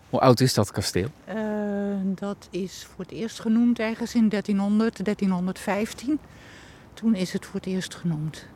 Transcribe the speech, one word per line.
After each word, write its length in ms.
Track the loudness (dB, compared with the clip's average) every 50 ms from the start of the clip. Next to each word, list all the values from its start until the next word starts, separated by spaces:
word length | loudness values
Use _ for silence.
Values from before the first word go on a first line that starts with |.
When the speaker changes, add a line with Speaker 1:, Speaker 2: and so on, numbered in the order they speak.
| -10 -4
Speaker 1:
Hoe 100 | -2 4
oud 200 | 6 6 8 8
is 140 | 6 4 4
dat 180 | 2 0 0
kasteel? 360 | 0 -4 -4 -2 0 -2 -2 -2 -4 -10 -12
Speaker 2:
Eh, 100 | -8 -6 -4 -4 -4 -2 -2 -2 -2 -2 -2 -2 -2 -2 -2 -2
dat 420 | -2 -4 -4 -6 -8 -8 -10 -10 -10
is 380 | -8 -6 -6 -6 -8 -12 -16 -16 -14
voor 80 | -14 -14
het 80 | -12 -8
eerst 260 | -8 -8 -8 -8 -4
genoemd 400 | 0 2 4 4 6 4 4 2
ergens 360 | 0 -2 -2 -4 -4 -2 2
in 140 | 4 4 4
dertienhonderd, 760 | 4 2 0 0 0 0 2 2 4 4 2 2 0 -2 -2
dertienhonderdvijftien. 1120 | -2 -2 0 2 2 2 2 0 -2 -4 -4 -2 -2 -2 0 -2 -4 -6 -6 -4 -2 -2 -2 -4 -8 -20 -20 -20 -20 -20 -20 -20 -20 -20 -20 -20 -20 -10
Toen 220 | -2 0 2 2
is 180 | 2 0 -2 -2
het 120 | -4 -6
voor 100 | -6 -8
het 100 | -8 -4
eerst 300 | -4 -4 -4 -4 -6 -8
genoemd. 500 | -6 -4 -2 -2 -2 -2 -4 -6 -8 -14 -20 -20